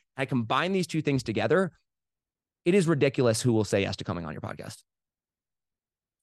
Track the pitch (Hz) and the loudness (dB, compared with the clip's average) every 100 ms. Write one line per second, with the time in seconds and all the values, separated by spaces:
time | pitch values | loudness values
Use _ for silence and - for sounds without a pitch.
0 | _ - 135 131 110 131 170 190 170 156 | _ -8 -2 -2 0 0 0 -2 -2 -4
1 | 147 135 - 107 107 165 185 - _ _ | 0 -2 -2 -2 0 2 0 -4 _ _
2 | _ _ _ _ _ _ - 196 160 151 | _ _ _ _ _ _ 2 4 4 4
3 | 139 135 123 110 127 110 101 104 95 92 | 2 4 2 2 2 2 2 0 0 -4
4 | - 87 82 73 107 - - - _ _ | -6 -6 -8 -10 -10 -10 -14 -16 _ _
5 | _ _ _ _ _ _ _ _ _ _ | _ _ _ _ _ _ _ _ _ _
6 | _ _ | _ _